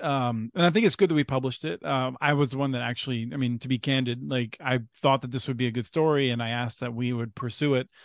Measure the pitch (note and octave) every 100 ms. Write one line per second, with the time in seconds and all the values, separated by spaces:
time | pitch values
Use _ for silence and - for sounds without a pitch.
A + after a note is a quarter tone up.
0 | E3 C#3 B2 A2+ A2+ - F3 F3+ A3 -
1 | F#3 D#3 C#3 C3 C3 - D#3 E3+ D3+ C3+
2 | B2+ B2+ D3 C#3+ C#3 C3+ C#3 B2 A#2+ A#2+
3 | - A#2+ A2+ C#3+ B2+ A#2+ C3 B2+ C#3 C3+
4 | B2 B2 C#3+ C3 A2+ - C3+ B2+ A2+ _
5 | C#3+ C3+ B2+ B2 - B2 B2 A#2 A2+ E3
6 | D#3 D3 C3 A#2 A2+ A#2+ A#2+ - B2 A#2
7 | B2 A#2+ A#2 - B2 - D3 B2+ - _